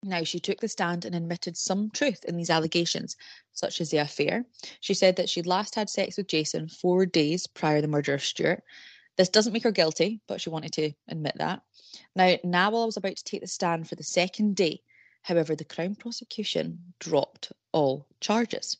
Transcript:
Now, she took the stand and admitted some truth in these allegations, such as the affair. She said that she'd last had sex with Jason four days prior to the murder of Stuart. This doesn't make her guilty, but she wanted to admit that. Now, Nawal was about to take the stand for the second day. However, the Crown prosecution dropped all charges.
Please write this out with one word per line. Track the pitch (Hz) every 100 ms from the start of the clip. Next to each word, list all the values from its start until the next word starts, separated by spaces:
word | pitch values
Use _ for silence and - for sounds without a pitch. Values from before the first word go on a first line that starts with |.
Now, | 202 180
she | 160 180
took | - 196
the | 220
stand | - 175 175 180
and | 175
admitted | 165 170 - 165
some | - 190 214
truth | - 294 190 -
in | 170
these | 170
allegations, | 160 160 175 170 - - - - - _
such | - - -
as | 160
the | 156
affair. | 147 - 151 214 247 _ - -
She | -
said | 196 190 185
that | 175
she'd | - 175
last | 180 214
had | - 208
sex | - 190 185
with | 190
Jason | 170 156 - 156
four | - 180 180 190
days | 175 147 175 -
prior | - 160 151
to |
the | 151
murder | 147 143
of | 139
Stuart. | - - 156 185 _ - - - _ -
This | 185
doesn't | 214 220
make | 220
her | 233
guilty, | 190 160 156 170 220 _
but | -
she | -
wanted | 160 156
to | - 156 147 -
admit | 165 147 -
that. | 160 180 _ _ - - - -
Now, | 185 180 180
Nawal | 175 196 226 226
was | 208
about | 196 -
to |
take | - -
the | 185
stand | - 180 165 160
for | 180
the |
second | 160 - 180 - 214 190
day. | 175 - _ _ _ _
However, | - 170 151 156
the | -
Crown | - 170 208
prosecution | 233 233 240 - 208 - 165 170 175 -
dropped | 175 156 - - - - _
all | 160 143 135 143 _
charges. | - 214 233 - - -